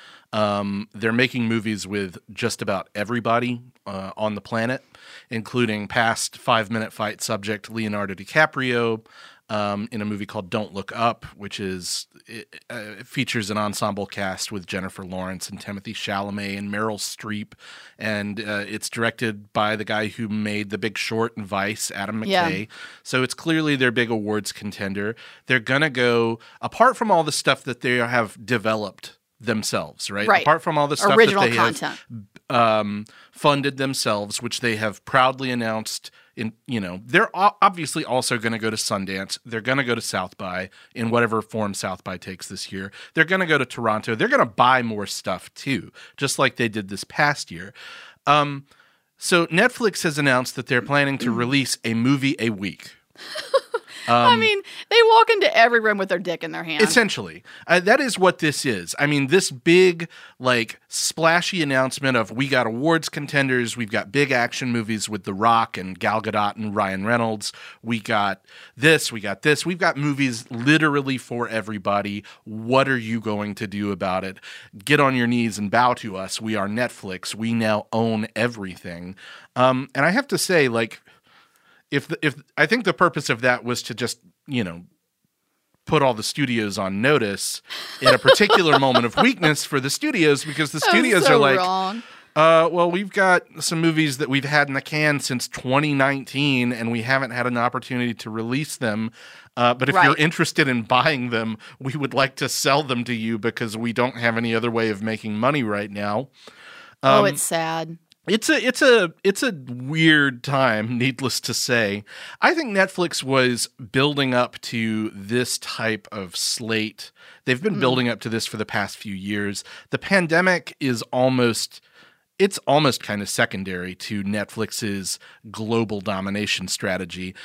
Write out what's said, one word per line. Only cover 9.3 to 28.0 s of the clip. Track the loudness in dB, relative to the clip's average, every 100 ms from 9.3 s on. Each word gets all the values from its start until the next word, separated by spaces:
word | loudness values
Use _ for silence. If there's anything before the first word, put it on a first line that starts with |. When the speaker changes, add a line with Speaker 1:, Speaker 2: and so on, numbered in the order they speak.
| -20 -6
Speaker 1:
um, | -4 -2 -4 -6
in | -6
a | -6
movie | -6 -8
called | -8 -6
Don't | -6 -6
Look | -10 -8 -2
Up, | -2 -2 -10 -16
which | -12 -8
is, | -6 -6 -6 -8 -10 _ -18
it, | -18 -18 -20 -14
uh, | -14 -14 -16
it | -8
features | -4 -2 -2 -2
an | -2
ensemble | -2 -2 -4 -4 -8
cast | -6 -6 -6 -8
with | -10 -8
Jennifer | -6 -8 -10 -10
Lawrence | -8 -8 -8 -12
and | -12
Timothée | -12 -10 -10
Chalamet | -8 -4 -4 -4 -6 -6 -6
and | -6
Meryl | -4 -4 -4
Streep, | -8 -8 -8 -8 -10 -18 -20 -20 -20 -8
and, | -4 -4 -4 -6
uh, | -6 -6 -6
it's | -8 -8
directed | -2 -2 0 -4 -4 -6
by | -2 0 -2
the | -2
guy | -4 -4
who | -6 -6
made | -4 -4 -4 -6
The | -4
Big | -4 -6
Short | -4 -2 -2 -4
and | -6
Vice, | -4 -2 -4 -6
Adam | -6 -6 -6
Speaker 2:
Yeah. | 0 0 0
Speaker 1:
McKay. | -2 -8 -14 -20 -18
So | -2 -2
it's | 0 -4
clearly | -2 0 2 2
their | 2
big | 2 0
awards | -2 -2 -2 -4
contender. | -8 -10 -6 -6 -4 -4 -6 -14 -8 0
They're | 0
gonna | 2 0 2
go, | 2 2 4 2 -2 -10 -10
apart | -2 4 4 4
from | 2
all | 2
the | 2
stuff | 0 0 0 -2
that | -4
they | 0
have | 0